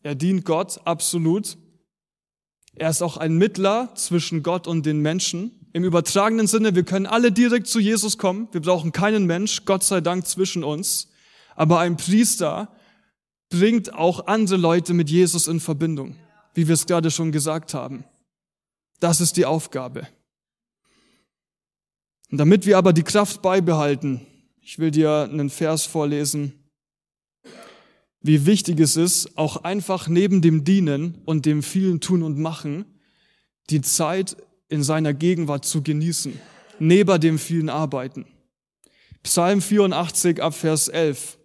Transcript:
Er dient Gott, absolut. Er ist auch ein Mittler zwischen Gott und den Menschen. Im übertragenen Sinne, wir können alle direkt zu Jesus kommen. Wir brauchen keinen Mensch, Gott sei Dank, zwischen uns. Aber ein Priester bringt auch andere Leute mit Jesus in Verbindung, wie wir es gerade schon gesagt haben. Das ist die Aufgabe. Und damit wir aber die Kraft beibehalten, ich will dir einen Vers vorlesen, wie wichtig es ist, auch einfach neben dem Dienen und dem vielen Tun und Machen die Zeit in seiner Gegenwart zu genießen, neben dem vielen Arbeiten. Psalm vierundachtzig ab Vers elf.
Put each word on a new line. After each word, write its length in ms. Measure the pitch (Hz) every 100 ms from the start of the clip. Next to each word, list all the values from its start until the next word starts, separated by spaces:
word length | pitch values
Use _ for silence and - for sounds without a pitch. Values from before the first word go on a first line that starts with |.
Er 100 | 147
dient 300 | 139 170 190
Gott, 360 | 170 160 185 -
absolut. 720 | - 165 - 175 160 190 - - _ _ _ _ _ _ _ _ _ _ _ -
Er 120 | 160
ist 140 | 156
auch 140 | 175 -
ein 200 | 160 160
Mittler 560 | 208 196 190 220 254 -
zwischen 480 | - 175 - 165
Gott 240 | 156 180 170
und 180 | 165 151
den 140 | 151
Menschen. 500 | 151 180 - 170 220 _ _
Im 100 | 170
übertragenen 640 | 180 170 165 196 208 226 220
Sinne, 300 | 220 220 180
wir 80 |
können 200 | 170 190
alle 280 | 196 226 240
direkt 340 | 196 247 240 190
zu 140 | 233
Jesus 360 | 202 220 208 -
kommen. 300 | 196 190 226
Wir 80 | 180
brauchen 320 | 156 180 160
keinen 340 | 156 202 214 180
Mensch, 380 | 170 214 -
Gott 180 | - 190
sei 180 | - 190
Dank, 240 | 170 180 165
zwischen 340 | - 190 180
uns. 460 | 147 151 208 - - _ _ _ _ -
Aber 240 | 160 170
ein 160 | 175 165
Priester 760 | - 214 233 - 160 - 208 _ _ _ _ _ _ _ _
bringt 420 | 175 208 233 -
auch 360 | - 165 175 -
andere 280 | 220 202 190
Leute 380 | 170 170 170
mit 160 | 175 151
Jesus 380 | 165 175 170 156
in 100 | 165
Verbindung, 560 | 160 143 160 147 135 139 _ _ _
wie 140 | - 160
wir 60 |
es 120 | 160 -
gerade 240 | 170 160
schon 220 | 147 160
gesagt 420 | 151 143 160 156
haben. 300 | 143 127 131 - _ _ _ _ _ _ _ _ _
Das 200 | 170 156
ist 160 | 175 -
die 100 | 139
Aufgabe. 600 | 160 - 135 127 127 - _ _ _ _ _ _ _ _ _ _ _ _ _ _ _ _ _ _ _ _ _ _
Und 80 | 143
damit 280 | 151 202 185
wir 120 | 196
aber 140 | 180
die 100 | 165
Kraft 400 | 156 208 202 -
beibehalten, 840 | 190 190 175 156 147 135 143 127 - _ _ _
ich 160 | - -
will 140 | 160
dir 360 | 151 156 151 135
einen 220 | 151 143
Vers 360 | - 160 156 -
vorlesen, 680 | 160 147 147 143 147 143 - _ _ _ _ _ _ _ _ - - - - _ _ _ _
wie 260 | 151 156 143
wichtig 340 | 208 - 156
es 160 | 151 160
ist, 420 | 180 - - -
auch 200 | 156 -
einfach 500 | 170 202 185 185 160
neben 340 | 175 202 190
dem 220 | 165 160
Dienen 580 | 147 196 165 139 170 170
und 220 | - 160 151
dem 160 | 151
vielen 380 | 139 190 190 170
Tun 240 | - 180
und 120 | 160 143
Machen 480 | 160 160 151 151 214 _ _ _ _ _ _ _ -
die 100 | 151
Zeit 560 | 131 - 156 190 190 - - _ _
in 140 | 151
seiner 320 | 143 156 156
Gegenwart 500 | 143 170 175 151 143
zu 200 | - 160
genießen, 540 | 139 151 165 160 143 139 - - _ -
neben 400 | 160 185 190 180
dem 180 | 160 156
vielen 300 | - 165 156
Arbeiten. 580 | 139 156 135 131 131 - _ _ _ _ _ _ _ _ -
Psalm 400 | - - 175 202
vierundachtzig 800 | - 208 196 160 170 - 175 165
ab 120 | 160
Vers 340 | 151 160 156 -
elf. 500 | 165 160 131 - -